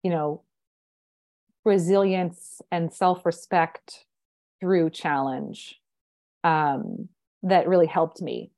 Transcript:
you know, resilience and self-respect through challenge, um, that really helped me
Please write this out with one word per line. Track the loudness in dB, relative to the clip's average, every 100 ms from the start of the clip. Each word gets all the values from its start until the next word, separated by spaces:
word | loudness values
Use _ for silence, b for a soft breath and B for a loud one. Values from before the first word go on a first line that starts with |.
you | -2
know, | -2 -4 -6 _ _ _ _ _ _ _ _ _ _ _ _
resilience | 2 2 4 2 4 0 -2 -6 -20 -20 -8
and | -4 -4
self-respect | 0 0 0 -2 -4 -2 0 0 -6 -20 -20 _ _ _ _ _ _
through | 0 2 0
challenge, | -2 -4 -2 -2 -6 -10 -14 -20 -20 _ _ _ _ _ _
um, | 0 2 0 -2 -6 -10 -12 _ _ _
that | 2 2 4
really | 4 4
helped | 2 -2 -4
me | -8 -8 -12